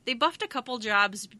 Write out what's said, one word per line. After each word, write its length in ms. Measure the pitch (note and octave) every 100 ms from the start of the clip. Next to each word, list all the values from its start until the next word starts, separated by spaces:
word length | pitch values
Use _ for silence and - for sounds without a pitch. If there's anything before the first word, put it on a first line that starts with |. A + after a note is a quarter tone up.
| -
they 80 |
buffed 300 | B3 D4+ E4+
a 40 | F4+
couple 300 | C4+ B3 B3
jobs 500 | G#3+ G#3 G3+ G3+ G#3 G#3